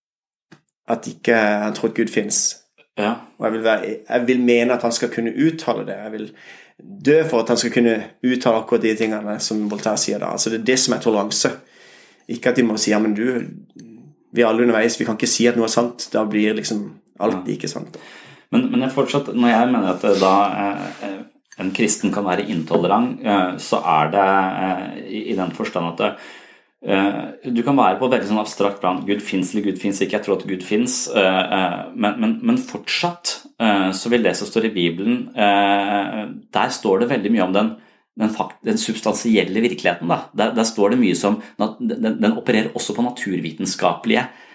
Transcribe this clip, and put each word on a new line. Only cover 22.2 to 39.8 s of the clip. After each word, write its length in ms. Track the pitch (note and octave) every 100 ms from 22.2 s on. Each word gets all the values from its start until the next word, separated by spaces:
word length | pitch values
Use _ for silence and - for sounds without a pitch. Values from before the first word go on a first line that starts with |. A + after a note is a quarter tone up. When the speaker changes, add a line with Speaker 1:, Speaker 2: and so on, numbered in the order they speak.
| G2
Speaker 2:
være 200 | F2+ -
intolerant, 720 | E2+ D#2+ E2+ F2 G#2+ B2 -
eh, 380 | A2 G2+ F2+ F#2+
så 240 | - G#2
er 300 | E2+ D#2 D#2
det, 140 | G2 G2 G2 F#2 F#2+
eh, 260 | F#2+ F#2 F#2+ - F#2+
i, 180 | G#2+ -
i 20 | G#2
den 160 | F2
forstand 400 | - A2 F#2 E2+
at, 300 | E2+ G#2 - - - - - _ _
eh, 680 | - G2 G2 - - - B2+
du 80 | A#2
kan 120 | B2 C#3
være 220 | G2+ -
på 80 | B2+
et 60 | A#2+
veldig 140 | G2+
sånn 100 | G#2+
abstrakt 400 | G#2+ - G2+ -
plan, 220 | F2+ F#2
Gud 160 | G2 G2+
finnes 300 | - F#2+ F#2
eller 140 | G#2+ G2
Gud 140 | F#2
finnes 180 | G2+ F#2+
ikke, 160 | F#2+ G#2
jeg 80 | -
tror 120 | F2+
at 80 | G2
Gud 160 | F2+
finnes, 320 | - G#2+ B2 - -
eh, 360 | A#2 F#2+ F#2+ - G2
eh, 200 | F2+ F#2+ -
men, 240 | - G#2 A2
men, 160 | A2 A2+
men 220 | A#2 B2+
fortsatt, 720 | - G#2 - - F3 F3 - - - -
eh, 320 | A2+ G2 F#2+
så 220 | F#2+ A#2
vil 100 | A#2+
det 140 | G2 F2
som 100 | -
står 220 | A2+ A2
i 40 |
Bibelen, 460 | G2 E2+ E2+ G#2+ B2 -
eh, 920 | B2 G#2 G2+ G2+ G2+ G2 G#2 G2 A2 G#2 - -
der 240 | G2+ B2
står 320 | - G#2+ F#2+
det 80 | A#2+
veldig 220 | B2+ G2+
mye 140 | A2+ F2+
om 40 |
den, 200 | G2 A2 - - _ _ -
den 140 | A2
fakt-, 240 | G#2+ - -
den 160 | A2+ G#2+
substansielle 800 | - A2 A2 - A#2 G#2+ F2+ G#2
virkeligheten 480 | G2 -